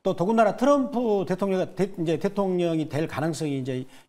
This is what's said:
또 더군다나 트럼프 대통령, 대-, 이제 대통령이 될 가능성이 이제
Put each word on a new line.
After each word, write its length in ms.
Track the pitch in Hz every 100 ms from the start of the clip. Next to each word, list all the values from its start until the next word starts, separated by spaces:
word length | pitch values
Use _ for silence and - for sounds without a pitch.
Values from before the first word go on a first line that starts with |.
또 120 | 190 175
더군다나 400 | 175 226 208 -
트럼프 680 | 269 285 254 233 240 202 175
대통령, 480 | 180 196 185 165
대-, 160 | - 196 196
이제 160 | 165 156
대통령이 720 | 196 196 190 180 170 160 139
될 180 | 143 160
가능성이 500 | - 156 143 156 139
이제 280 | 131 127 131 -